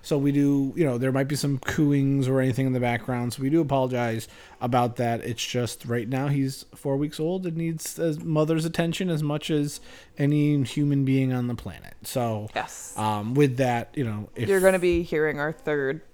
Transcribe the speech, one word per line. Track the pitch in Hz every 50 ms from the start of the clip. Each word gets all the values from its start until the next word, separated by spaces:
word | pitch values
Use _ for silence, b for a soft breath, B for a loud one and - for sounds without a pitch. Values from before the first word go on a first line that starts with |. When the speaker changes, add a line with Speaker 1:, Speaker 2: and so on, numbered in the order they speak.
Speaker 1:
So | - - 160 147
we | 139 143
do, | 143 143 143 139 143 139 139 135 -
you | - 170
know, | 143 123 120
there | 127 131
might | 131 135 139 135
be | 151
some | 131 - 143 139 127
cooings | - - - - 156 143 143 143 139 139 139 139 131 127
or | 135 135
anything | 131 131 120 123 135 131
in | 127
the | 127
background. | 123 120 120 120 120 - 127 120 120 123 117
So | -
we | 135 135
do | 147 165
apologize | 165 139 139 135 131 127 127 123 120 117 113 110 - - B B B B B B
about | - 123 120 123 120 123 120 -
that. | 123 117 117 113
It's | - 110 113 - -
just | - - 123 120 117 - - -
right | 131 117 120 113 107
now | 131 127 139 147
he's | 139 139 135 135 131 - - - -
four | - - 143 139 139
weeks | 147 147 - -
old | 156 160 180 190 185
and | 175 160 165
needs | 165 165 165 160 - - - -
a | 165 165 151 156 170
mother's | 165 156 151 156 151 160 160 156
attention | 170 165 - 170 170 160 - 190 185
as | 165 151 151
much | 147 147 151 - -
as | 160 151 147 151 - - B B B B B B B -
any | 143 143 147 151 147 147 147 143 135
human | - - 151 147 143 143 139 139
being | 131 135 135 131 131 127
on | 127 123 120
the | 120
planet. | - - 104 80 - 50 - - - 107
So, | - - 135 120 117 110 104 107 107 -
Speaker 2:
Yes. | 107 107 - - - - - - -
Speaker 1:
um, | 107 107 107 104 104 110 127
with | 139 147 139 123 123
that, | 135 123 120 117 113 - -
you | - 135
know, | 113 107 104 107 - -
if | - 117 -
Speaker 2:
You're | 196 190
gonna | 185 190 190 185
be | 175 180 175 170 175
hearing | 170 - 156 156 156 151 147
our | 143 151
third | 165 - - 160 151 147 139 131 143 156 - -